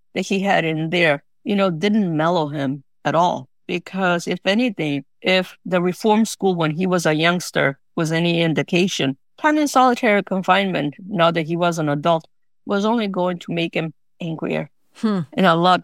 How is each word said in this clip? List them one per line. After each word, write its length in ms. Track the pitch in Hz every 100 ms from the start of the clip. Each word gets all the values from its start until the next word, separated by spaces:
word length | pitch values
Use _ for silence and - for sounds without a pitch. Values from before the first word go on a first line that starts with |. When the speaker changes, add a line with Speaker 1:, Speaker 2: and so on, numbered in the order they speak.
| _
Speaker 1:
that 120 | - 190
he 140 | 196
had 240 | 196 175 165
in 240 | 156 160
there, 340 | 175 165 147 - _ -
you 100 | 202
know, 140 | 196
didn't 480 | 160 202 214 185 156
mellow 300 | 160 175 151
him 360 | 147 139 139 - _ -
at 100 | 151
all. 320 | 175 127 131 _ -
Because 600 | 180 - 185 185 175 180
if 120 | 185
anything, 640 | 190 208 254 202 156 143 - _
if 340 | - 185 185 - -
the 160 | 180
reform 440 | 180 175 220 214 226
school 300 | - 196 180
when 160 | 156
he 140 | 151 185
was 180 | 180 165
a 80 |
youngster 640 | 156 165 175 - 151 143 139 _ -
was 160 | 160
any 300 | 165 170 170
indication, 720 | 165 147 139 175 190 - 139 135 _ _
time 200 | 311 302
in 100 | 294
solitary 540 | 269 262 240 233 202
confinement, 720 | 190 190 180 190 196 170 147 - 185
now 240 | 208 165
that 140 | 170 151
he 80 | 170
was 220 | 175 165
an 80 | 151
adult, 400 | 147 160 165 - _ _ _ -
was 180 | 202
only 240 | 208 233 208
going 300 | 185 180 180
to 140 | -
make 200 | 165 165 175
him 180 | 160 - _ _
angrier 500 | 170 160 - 160 160 _ _ -
Speaker 2:
Hmm. 240 | 220 202 156
Speaker 1:
and 120 | - 185
a 100 | 165
lot 280 | 175 180